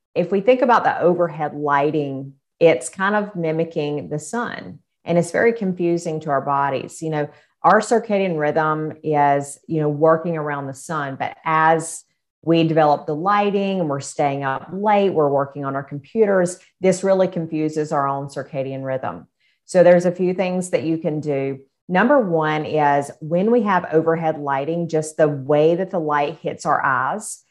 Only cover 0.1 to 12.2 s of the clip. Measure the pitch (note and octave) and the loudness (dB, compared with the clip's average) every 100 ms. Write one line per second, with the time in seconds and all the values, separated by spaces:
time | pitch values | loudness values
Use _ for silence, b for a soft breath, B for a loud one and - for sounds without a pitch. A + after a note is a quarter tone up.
0.1 | - F3 G3+ G3 B3+ B3+ A3+ D#3 - D#3+ | -4 -2 0 2 4 6 4 4 2 2
1.1 | F3+ F3 D3+ D3+ D3 D3 C#3+ D3+ D3+ C#3+ | 2 0 -2 -8 -4 -2 0 2 0 -4
2.1 | C3+ C#3 - _ - E3 D#3 - - F#3+ | -6 -12 -18 _ 2 4 4 -2 -4 -2
3.1 | G#3 G3+ F3 E3 D#3+ E3 E3 D3 D3 C3 | 0 -2 -4 -2 -2 -2 -2 -4 -4 -6
4.1 | D3+ - A#3 A#3 - - D#3+ _ _ - | -8 -6 -6 -6 -8 -14 -18 _ _ -2
5.1 | E3+ E3 - A#3 A#3 F#3+ F3+ E3+ E3+ E3+ | 0 0 2 2 2 -2 -2 0 -2 -2
6.1 | D#3 D#3 C#3 C#3+ C#3 C#3 C3+ - - D#3+ | -6 -2 -2 0 0 0 -2 -8 -10 -6
7.1 | D#3 D3 b b b D#3 G3+ G#3+ A#3 A3+ | -4 -6 b b b 4 4 4 0 2
8.1 | G3+ F#3+ D#3+ D3 D3 D#3 D#3 D#3 D#3 D#3 | -2 0 0 0 0 0 0 -4 -6 -2
9.1 | D3 C#3+ C#3+ C#3 - - D#3+ D3+ D3 D#3+ | 2 4 2 -2 -12 -6 -2 0 2 4
10.1 | D#3+ F3 E3 D3 C#3+ C#3 B2+ - D#3+ C#3 | 4 0 -4 -4 -6 -8 -12 -8 -6 -6
11.1 | C3+ - - E3 D#3+ D#3+ E3 D#3+ - - | -6 -8 -8 -2 2 4 4 0 -12 -18
12.1 | _ | _